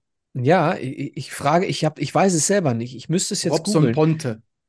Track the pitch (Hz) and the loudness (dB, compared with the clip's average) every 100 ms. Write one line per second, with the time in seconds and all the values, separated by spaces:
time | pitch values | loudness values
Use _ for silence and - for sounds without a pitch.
0 | _ _ _ 131 123 185 156 - 131 135 | _ _ _ -2 2 4 4 0 -6 -8
1 | 139 - - - 143 160 190 - 156 - | -10 -10 -12 -4 0 2 0 -2 -2 -2
2 | 143 151 190 175 147 202 160 113 123 127 | -2 2 2 2 2 0 0 -2 -4 -10
3 | - 160 - 208 180 156 160 208 147 123 | -4 -2 -2 -4 -2 -2 0 2 4 4
4 | 156 160 131 110 _ _ | 2 0 -4 -8 _ _